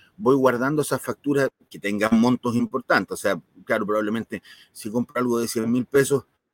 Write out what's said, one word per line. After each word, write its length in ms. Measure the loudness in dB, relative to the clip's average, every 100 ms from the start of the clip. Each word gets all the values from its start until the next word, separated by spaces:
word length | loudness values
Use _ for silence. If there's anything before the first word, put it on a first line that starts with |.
| _ -2
voy 200 | 2 4
guardando 460 | 4 2 0 -2
esas 200 | -2 -4
facturas 480 | -4 -6 -2 0 0 _ _
que 80 | -8
tengan 400 | -4 0 2 4
montos 360 | 2 2 0 -2
importantes. 560 | -2 -4 0 0 0
O 40 | -4
sea, 220 | -2 -2 -6 -14 -4
claro, 200 | -4 -2
probablemente 560 | -2 -2 -4 -6 -12 -14 -20 _
si 180 | -14 -6
compro 300 | -4 -4 -4
algo 200 | -2 -2
de 80 | -2
cien 220 | -4 -2
mil 160 | -2 0
pesos, 400 | 2 2 0 -4 _ _